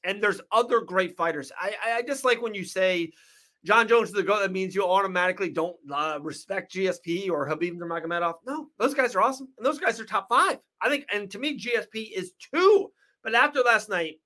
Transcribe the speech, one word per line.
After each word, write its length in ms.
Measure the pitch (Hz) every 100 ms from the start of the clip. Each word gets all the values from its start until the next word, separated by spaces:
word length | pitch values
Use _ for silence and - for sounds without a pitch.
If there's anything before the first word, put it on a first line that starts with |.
And 180 | 180 202
there's 200 | 208 180 -
other 300 | 220 240 233
great 340 | 180 185 185 -
fighters. 360 | 170 151 135 -
I, 140 | 190 208 220
I, 80 | 233
I 40 |
just 240 | 240 269 254
like 160 | 233
when 140 | 233 202
you 100 | 180
say 460 | 190 185 180 165 _ _ _ _ _ 160
John 220 | 220 220
Jones 220 | 233 214
is 60 | 196
the 80 |
goat, 160 | 170 208
that 120 | 196
means 240 | 185 190 185
you 100 | 190
automatically 640 | 185 196 180 180 185 185
don't, 260 | 156 165 175 143
uh, 280 | 143 156 151
respect 500 | 151 147 - 196 -
G 160 | 185 190
S 120 | -
P 300 | 170 170 196
or 200 | 156 139
Khabib 260 | 156 175 170
Nurmagomedov. 600 | 170 170 165 175 175 170 -
No, 240 | 302 - _
those 160 | 240
guys 220 | 285 254 190
are 60 |
awesome. 280 | 226 269 269 -
And 80 | 240
those 140 | 311
guys 200 | 359 226
are 60 | 220
top 240 | 208 -
five. 300 | 247 370 - _ _
I 100 | 240
think, 160 | 285 -
and 180 | 208 202
to 80 | 196
me, 180 | 285 254
G 180 | 202 226
S 120 | 208
P 120 | 220 220 185
is 180 | 180 _ -
two. 380 | 311 381 415 - _ _ _
But 120 | 226 226
after 260 | 285 294
last 280 | 240 220 196
night 320 | 185 160 156